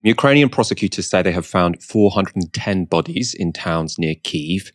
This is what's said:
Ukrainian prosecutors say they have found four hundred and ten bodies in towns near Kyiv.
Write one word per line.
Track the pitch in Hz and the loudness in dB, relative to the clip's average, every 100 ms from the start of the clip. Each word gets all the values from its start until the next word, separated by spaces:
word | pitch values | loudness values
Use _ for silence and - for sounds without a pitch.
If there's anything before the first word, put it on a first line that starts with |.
Ukrainian | 110 113 139 143 139 | 2 4 4 6 4
prosecutors | - 113 98 98 - 90 | 2 0 0 -2 -4 -2
say | 95 | 0
they | 92 | 2
have | 87 - | -2 -2
found | 95 87 87 | 0 0 -2
four | - 113 101 | -4 2 4
hundred | 104 95 98 | 2 -2 -4
and | 85 | -6
ten | - - 95 87 | -6 -2 -2 0
bodies | 82 - 165 123 | 0 0 -4 -6
in | - 87 | -4 -6
towns | - - 82 80 - | -4 -4 -4 -4 -4
near | 82 78 | -4 -4
Kyiv. | - 82 76 95 - | -6 -6 -4 -6 -6